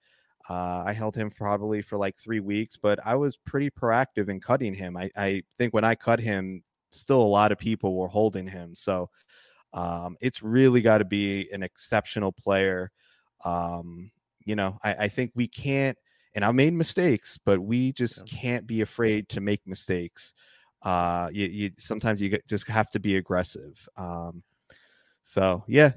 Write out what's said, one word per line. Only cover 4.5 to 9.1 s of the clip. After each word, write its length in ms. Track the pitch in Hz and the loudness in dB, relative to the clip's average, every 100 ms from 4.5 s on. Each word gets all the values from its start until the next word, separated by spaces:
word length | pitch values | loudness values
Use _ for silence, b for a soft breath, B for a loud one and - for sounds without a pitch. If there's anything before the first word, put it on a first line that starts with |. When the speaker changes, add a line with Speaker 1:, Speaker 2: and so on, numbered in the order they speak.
| 135 113 | 0 0
Speaker 1:
him. 220 | 95 90 90 | -6 -8 -6
I, 140 | 95 - | -6 -2
I 260 | 98 98 - - | -2 -2 -4 -4
think 160 | 120 | -2
when 100 | 110 | 2
I 100 | 110 | 2
cut 260 | 113 - 117 | 2 2 0
him, 440 | 113 98 92 92 - _ _ | 0 -2 -4 -8 -16 _ _
still 300 | - - 135 | -8 2 6
a 20 | |
lot 280 | 107 101 104 | 6 6 4
of 60 | 101 | 2
people 360 | 113 107 98 92 | -2 -2 0 -2
were 120 | 90 | -2
holding 380 | 104 110 95 92 | 2 2 0 -6
him. 260 | 92 85 | -10 -14
So, 360 | 85 - 92 90 | -8 -4 -4 -4